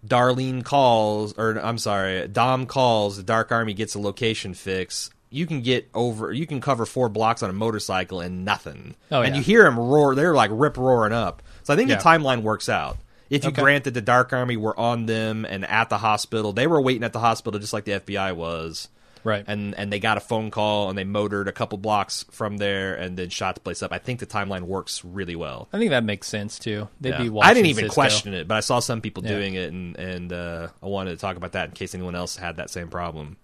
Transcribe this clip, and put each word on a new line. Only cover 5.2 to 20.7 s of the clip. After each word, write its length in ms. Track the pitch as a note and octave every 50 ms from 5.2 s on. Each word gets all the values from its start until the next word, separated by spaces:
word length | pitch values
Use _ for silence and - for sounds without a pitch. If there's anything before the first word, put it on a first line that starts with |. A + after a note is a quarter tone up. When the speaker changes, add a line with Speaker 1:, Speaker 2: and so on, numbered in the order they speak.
| _ _
Speaker 1:
You 160 | - C3 F3
can 160 | D#3+ D#3+ C#3 A#2+
get 260 | B2 B2+ A#2+ - _ _
over, 380 | A2 A#2+ B2 A2+ G#2+ A2 D2+ F2+
you 140 | B2+ E3
can 140 | D#3 D3+ C3
cover 240 | A#2 D3 C3+ A#2 A2+
four 220 | - - C3 B2+ A#2
blocks 340 | G#2 A2+ A2+ A2 A#2 - A#2+
on 80 | G2+
a 40 | F#2
motorcycle 680 | G2 A2 A#2 A2 G#2+ - - G2 F#2 F#2 F2 F#2 F2+
and 240 | F2 F2+ F#2 F2+ F#2
nothing. 500 | G2+ G2+ - - E2 D2+ - - - - _ _ _
Speaker 2:
Oh, 120 | D#3 C3+ A#2+
Speaker 1:
And 120 | B2+ C3+
Speaker 2:
yeah. 40 | C#3+
Speaker 1:
you 60 | B2+
hear 220 | D3+ G#3 A#3 G#3
'em 120 | D#3+ B2 A#2
roar, 360 | A#2 A#2+ C3+ D3+ D3 C#3 C3
they're, 200 | C3+ D3+ F3+ E3
like, 160 | C3+ A2+ G2+ G#2+
rip 240 | A2+ C#3+ D3 -
roaring 360 | B2+ B2+ C3 B2+ A#2+ A2+ G#2 A2
up. 300 | A#2 A2 F#2 - - - - - - -
So 80 | - D3
I 40 |
think 120 | D#3 B3 C4+
Speaker 2:
Yeah. 60 | -
Speaker 1:
the 60 | G2 G2
timeline 380 | E3+ D#3+ E3 D3+ C3+ C3 A#2 G#2+
works 260 | G#2+ G#2+ G2+ - -
out. 300 | A2 F#2 D2+ C2+ - - - - _ _ - _
If 120 | C3+ C#3+ B2+
you 60 | D#3+
Speaker 2:
Okay. 120 | D3 C3+ C#3+
Speaker 1:
grant 220 | C#3 C#3+ C#3+ B2+
that 100 | C#3 A#2+
the 80 | B2 G#2
Dark 300 | G#2+ A#2+ B2 B2+ B2+ -
Army 220 | B2+ B2+ B2 B2 A2
were 200 | G#2+ A2 - -
on 280 | A2+ A#2 A#2+ A#2 A2+
them 380 | A2 A2+ A2 A2 A2 A2 A2 A2 -
and 160 | - G2 F#2+
at 240 | - - A2 A2+ -
the 100 | A2+ G2+
hospital, 540 | G#2 A2 G#2+ G#2 - - - A2+ G#2+ G#2+ G2
they 140 | G#2+ B2+
were 140 | D#3+ E3+ D3+ C3+
waiting 200 | B2+ C3 A2+ A#2
at 100 | A2+ -
the 40 | A#2
hospital 380 | A2+ A#2 A2+ - - A#2 G2+ G#2
just 140 | G2+ G#2 -
like 120 | G#2+ G#2
the 100 | G#2+ G2+
F 100 | G2 -
B 120 | - G2+ G2
I 140 | G2 F#2+ F#2
was. 560 | E2+ E2+ E2 E2+ E2 D#2+ E2 D#2+ - - - _ _ _ _ _ - _
Speaker 2:
Right. 180 | A2 G#2+ G2+ G2+ -
Speaker 1:
And, 260 | G#2 G#2 G#2 G2+ G2+
and 140 | - G#2 G2+
they 80 | G2+ G#2
got 180 | F#2+ A2+ G#2+ G2+
a 20 |
phone 300 | - - A#2 A2 A2 G#2+
call 400 | - A2+ G#2 G#2+